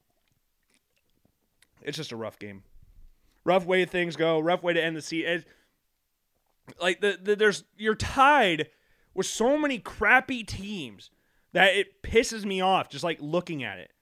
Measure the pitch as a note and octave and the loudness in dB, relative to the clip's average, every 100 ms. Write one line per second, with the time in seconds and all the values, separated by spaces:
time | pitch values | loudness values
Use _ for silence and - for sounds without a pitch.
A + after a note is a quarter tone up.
0 | _ _ _ _ _ _ _ _ _ _ | _ _ _ _ _ _ _ _ _ _
1 | _ _ _ _ _ _ _ _ - D3 | _ _ _ _ _ _ _ _ -12 -10
2 | D3+ A2+ A2 - G#2 G2 - - - - | -10 -10 -12 -12 -16 -16 -20 -20 -20 -20
3 | - _ _ _ - F#3 F3 F#3 F3+ F3+ | -20 _ _ _ 0 0 2 0 0 -2
4 | F3 D3+ D#3+ D#3+ D#3+ F3+ F3 E3+ D#3+ D#3+ | -4 0 2 2 2 0 0 0 0 -4
5 | C#3+ E3 D#3+ F3 - _ _ _ _ _ | -6 -4 -2 -4 -6 _ _ _ _ _
6 | _ _ _ _ _ _ - B2 F3 F3+ | _ _ _ _ _ _ -20 -4 -2 0
7 | G3+ F3+ F#3 G#3 G#3+ E3 - - G#3+ G#3+ | 0 0 -2 2 2 0 -6 -6 -4 -2
8 | - - C4+ D4 G#3 D#3 D3 _ _ _ | -2 4 6 6 4 2 -4 _ _ _
9 | _ - F#3 - A3+ D4+ D4+ B3 - - | _ -6 -6 -2 0 2 0 -4 -8 -2
10 | - B3+ C4 B3+ G#3+ - G3 G#3 C3 F#2+ | 4 4 4 -6 -8 -12 -10 -10 -10 -14
11 | - _ _ _ _ F3 F#3+ F#3+ F#3 _ | -20 _ _ _ _ 2 4 4 -2 _
12 | - A3+ B3 A3+ G3+ F#3+ F#3 F#3 - C#3 | -2 0 0 -2 -6 0 2 2 0 -6
13 | E3+ D#3+ D3 E3+ - D#3 A#2 F#2+ D#2+ _ | -6 -6 -4 -4 -4 -6 -8 -10 -16 _